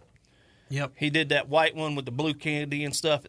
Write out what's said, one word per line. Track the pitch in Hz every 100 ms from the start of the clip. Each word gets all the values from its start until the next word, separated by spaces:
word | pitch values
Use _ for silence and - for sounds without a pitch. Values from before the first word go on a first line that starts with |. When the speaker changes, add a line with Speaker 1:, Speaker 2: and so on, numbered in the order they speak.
| _ _ _ _ _ _ -
Speaker 1:
Yep. | 135 139 -
Speaker 2:
He | 151
did | 156 151
that | 143 135
white | 151 160 156
one | 156
with | 143
the | 127
blue | 120 156
candy | 147 156 147 147 147
and | 147 139
stuff. | 160 147